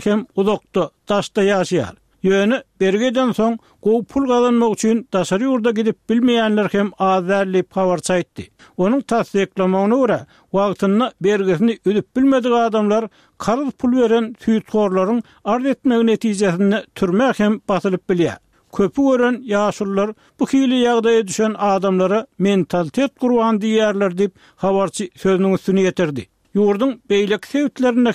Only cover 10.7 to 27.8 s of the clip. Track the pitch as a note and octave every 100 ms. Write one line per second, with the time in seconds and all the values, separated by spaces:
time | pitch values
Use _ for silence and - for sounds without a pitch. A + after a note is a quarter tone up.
10.7 | F3 G3 G3+ B3 - F#3+ G#3 F#3+ D#3+ A#3
11.7 | G#3+ F#3 G#3 - B3+ C4+ C4+ A#3+ A#3 A3+
12.7 | G#3+ G#3 G#3+ A3+ _ _ - - B3 C#4+
13.7 | - B3+ B3+ A3+ A3+ A3+ A#3 - A3 -
14.7 | G#3+ G3+ F#3 F#3 A#3+ - _ G#3 A#3+ C4+
15.7 | B3 C4+ A#3 A3+ A3 A3+ G3 G3+ F3 G3
16.7 | G#3 - - F#3+ F#3+ C4 - G#3 G#3+ -
17.7 | G#3 G3+ F3+ - F3+ D3+ F#2+ _ _ _
18.7 | - G3 - C4+ B3+ B3 B3 B3+ G3+ G#3
19.7 | - G3+ G3 G#3 - _ - C4 C4+ C4+
20.7 | B3+ A#3+ A#3 A3 A3+ G3 E3+ A3 G3+ G3+
21.7 | F#3+ G3 F#3 F#3 G#3+ - - F#3+ G3 D#3
22.7 | F3 E3 - C4+ - B3 A#3+ A3+ G#3+ A3
23.7 | A3 G#3+ G3 G3 F3 G3+ - - _ F#3+
24.7 | G3 F#3+ - G3+ - F#3+ F#3 F#3+ F#3+ -
25.7 | F#3+ F#3 - E3 C#3 - _ _ G3+ G#3
26.7 | G3+ C4+ A#3+ - G3+ G3+ G#3 - C#4 C#4+
27.7 | -